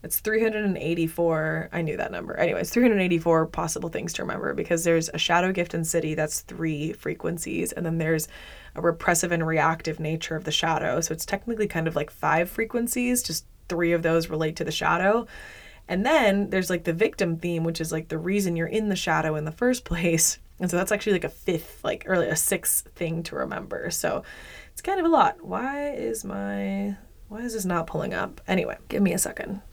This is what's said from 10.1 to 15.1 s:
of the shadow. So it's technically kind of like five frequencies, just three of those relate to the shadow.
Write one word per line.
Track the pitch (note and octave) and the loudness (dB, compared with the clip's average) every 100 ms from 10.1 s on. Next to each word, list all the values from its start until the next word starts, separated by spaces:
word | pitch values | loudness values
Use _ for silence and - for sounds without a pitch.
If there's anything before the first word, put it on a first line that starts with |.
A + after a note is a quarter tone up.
| E3 - D#3+ | -4 -4 -4
of | |
the | D3+ | -2
shadow. | D3+ E3 D#3 - D3 | 0 2 2 2 0
So | E3 | -2
it's | E3 - | -4 -4
technically | G3 - A3 G3+ | -4 -2 -2 0
kind | E3 D#3+ | 0 0
of | D#3 | -2
like | D3+ | -4
five | - D#3 D#3+ F3 | -2 2 4 2
frequencies, | - A3 B3 A#3+ B3 B3 B3 | -2 -2 0 0 0 0 0
just | - E3 - - - | -2 -6 -8 -20 -6
three | F3 E3+ | 0 2
of | E3+ | 4
those | E3 E3 E3 | 4 2 2
relate | D#3+ D#3 D#3+ | 0 -2 -2
to | |
the | E3 | -4
shadow. | D#3+ D#3 E3+ F#3+ | 0 2 4 4